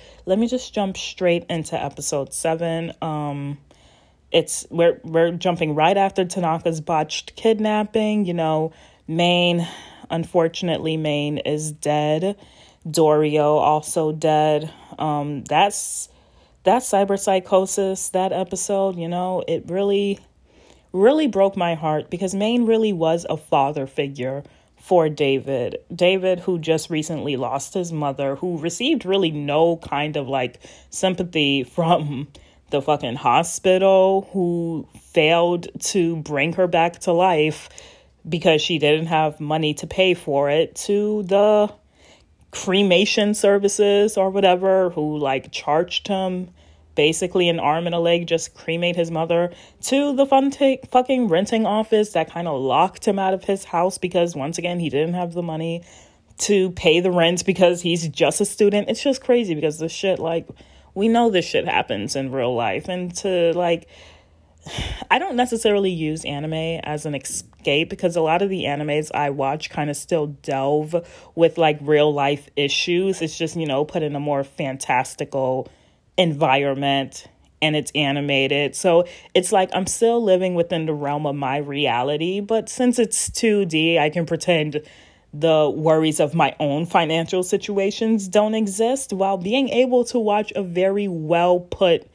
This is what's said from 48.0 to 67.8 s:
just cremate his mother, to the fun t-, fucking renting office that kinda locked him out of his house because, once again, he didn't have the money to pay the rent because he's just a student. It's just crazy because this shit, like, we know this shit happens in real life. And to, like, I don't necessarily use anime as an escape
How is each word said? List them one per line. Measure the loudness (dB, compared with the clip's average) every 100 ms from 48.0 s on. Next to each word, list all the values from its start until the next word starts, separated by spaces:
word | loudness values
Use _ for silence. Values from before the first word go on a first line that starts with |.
| 2 0
just | 0 -4 -4
cremate | -14 -6 -2 -2
his | 0 -2
mother, | -2 0 0 0 -4 -20 _
to | -2 0 0
the | 2
fun | 4 4 2
t-, | 2 0 0 0
fucking | 0 2 0 2
renting | 2 2 0 0
office | 0 2 2 2
that | 0 -4
kinda | -4 -6
locked | -4 0 2 2 0
him | -2 0
out | 0
of | -2
his | -2 -4
house | -2 0 0 -2
because, | -2 0 0 -2
once | -6 -6
again, | -6 -4
he | -2
didn't | 0 -2
have | -2 -4
the | -6
money | -6 -6 -6 -8 -10 -20 -20 _ _ -6
to | 2 2 2
pay | 2 4 4
the | 4
rent | 4 2 2
because | -2 4 4 4
he's | 0 -2 -2
just | 0 0 2
a |
student. | -2 2 2 2 -2
It's | -2
just | -2 -2
crazy | 2 2 2 -2
because | -2 -2
this | -6
shit, | -4 -2 -2
like, | -2 -4 -6 -18 -20 -20 _
we | -2 2
know | 4 4
this | 2
shit | 0 -2 0
happens | -2 -2 -4 -4
in | -6 -6
real | -4 -2
life. | -2 -2 -4 -6
And | -6 -6 -6
to, | -2 0 2
like, | 2 0 -2 -4 -20 -20 -20 _ _ _ _ -16 -10 -8 -8 -2
I | 0
don't | 0
necessarily | -2 -2 0 0 2 0
use | -2 -4 -6
anime | -6 -8 -6 -6 -4 -6
as | -6 -8 -6
an | -8
escape | -8 -10 -12 _ -2 0